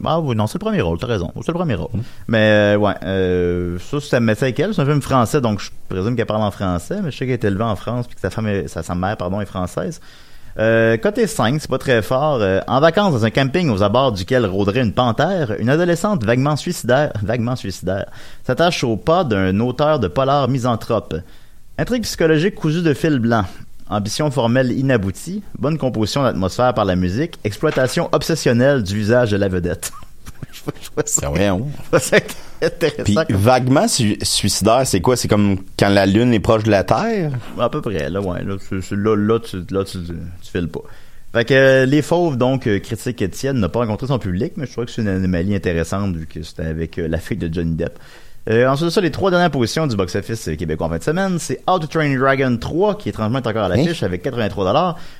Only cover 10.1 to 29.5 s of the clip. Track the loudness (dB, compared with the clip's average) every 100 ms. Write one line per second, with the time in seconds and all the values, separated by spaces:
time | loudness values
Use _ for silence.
10.1 | -20 -20 -18 -10 -2 2 4 4 2 0
11.1 | 0 0 0 0 0 -2 -4 2 2 2
12.1 | 0 2 2 2 2 2 4 4 4 2
13.1 | 2 2 2 0 2 2 2 4 4 2
14.1 | 0 0 2 2 2 0 2 0 2 0
15.1 | 2 0 0 -2 -2 0 2 2 0 0
16.1 | 0 2 2 2 0 -2 -4 2 2 2
17.1 | -2 -2 -2 -2 -4 -6 -6 -4 -4 -6
18.1 | -12 -14 -8 -2 2 2 2 0 0 2
19.1 | 2 2 2 2 2 0 0 2 2 0
20.1 | 0 2 2 2 0 0 -2 -2 -2 -2
21.1 | -4 -6 -16 -18 -18 -12 -6 -2 -2 -2
22.1 | 2 4 6 2 0 0 2 2 2 2
23.1 | 2 4 2 0 -6 -14 -12 -4 -4 -2
24.1 | -2 -2 0 2 2 2 0 2 2 0
25.1 | -4 -8 -10 -10 -6 -2 -2 -2 0 -2
26.1 | 0 0 0 -2 0 0 2 2 2 0
27.1 | -2 -4 -6 -8 -2 -2 2 0 0 0
28.1 | 0 0 0 2 4 4 4 0 -2 2
29.1 | 4 4 2 0